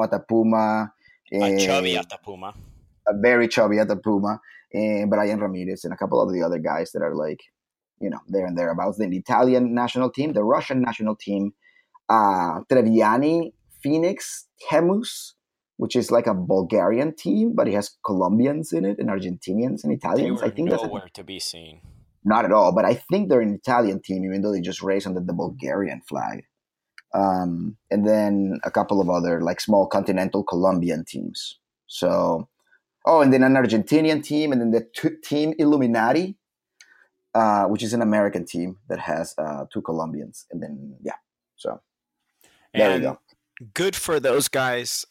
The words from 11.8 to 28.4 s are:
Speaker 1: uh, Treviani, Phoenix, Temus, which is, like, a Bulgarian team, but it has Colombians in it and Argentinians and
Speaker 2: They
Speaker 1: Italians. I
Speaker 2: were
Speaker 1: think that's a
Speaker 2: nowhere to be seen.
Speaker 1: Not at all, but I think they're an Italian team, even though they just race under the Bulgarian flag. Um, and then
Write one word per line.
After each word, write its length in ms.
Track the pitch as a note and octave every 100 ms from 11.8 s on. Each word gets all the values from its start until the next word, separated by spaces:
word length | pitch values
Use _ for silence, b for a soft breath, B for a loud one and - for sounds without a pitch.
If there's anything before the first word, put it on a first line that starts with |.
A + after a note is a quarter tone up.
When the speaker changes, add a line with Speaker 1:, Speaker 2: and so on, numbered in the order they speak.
| b b -
Speaker 1:
uh, 520 | A2 G2+ F#2 F2 D#2+ -
Treviani, 800 | C3 A2+ A2 G#2+ A#2+ D3 E3+ E3 - _ _
Phoenix, 640 | C#3+ D#3 E3+ G3 - - - _ -
Temus, 640 | D#3 E3+ G3+ B3 - - _ _ _ _ -
which 180 | A#2+ B2
is, 160 | G2
like, 160 | A#2 A#2
a 60 | F#2+
Bulgarian 800 | F2+ F#2+ F2 G2+ F2+ A#2 D#3 D#3
team, 380 | F3 G#3+ A#3 -
but 120 | -
it 60 |
has 240 | G2+ - _ -
Colombians 680 | F#2 F#2 A2 C3+ D3 D#3
in 120 | E3 F#3
it 140 | -
and 100 | A#2
Argentinians 720 | G2 - F3+ - G2+ B2+ -
and 80 | -
Speaker 2:
They 40 | C3+
Speaker 1:
Italians. 460 | - A2+ D3 G#3
I 40 | A2+
Speaker 2:
were 60 |
Speaker 1:
think 180 | - E3+
that's 140 | -
a 40 | A2
Speaker 2:
nowhere 220 | G2+ F2+ -
to 80 |
be 160 | F#2 F#2
seen. 420 | - E2+ D#2+ D#2+ - - _ _
Speaker 1:
Not 220 | G2+ A2 G2
at 60 |
all, 200 | G#2+ F#2
but 140 | F#2+ F#2+
I 80 |
think 360 | B2 - F#3+ F3
they're 120 | B2+
an 120 | G#2+ G2+
Italian 440 | - B2 G#2+ F#2+
team, 220 | - F#2+
even 180 | F#2+ G2
though 80 | G#2
they 100 | G2
just 220 | F2 F#2
race 240 | F#2+ G2 G2
under 120 | F2+
the 140 | F2+
Bulgarian 680 | F2 F2 - C2+ F2 F2+ B1 -
flag. 380 | C#2 G#1+ G1+ - _ _ _ _ - _
Um, 640 | F#2+ G2 F#2 F2+ E2+ F2 G#2+ -
and 180 | G2+ G#2
then 520 | G#2+ G#2 G2+